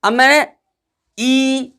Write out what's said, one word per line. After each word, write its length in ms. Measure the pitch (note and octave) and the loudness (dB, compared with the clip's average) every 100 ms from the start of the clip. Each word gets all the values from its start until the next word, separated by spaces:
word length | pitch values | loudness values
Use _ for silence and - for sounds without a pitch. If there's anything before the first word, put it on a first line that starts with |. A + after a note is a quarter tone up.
अब 100 | G3 | -2
मैंने 280 | A#3+ C4 D4 C#4 _ _ _ _ _ _ - | 2 2 2 0 _ _ _ _ _ _ -6
ई 540 | A#3+ C4 C4 C4 B3+ | 0 0 0 -2 -6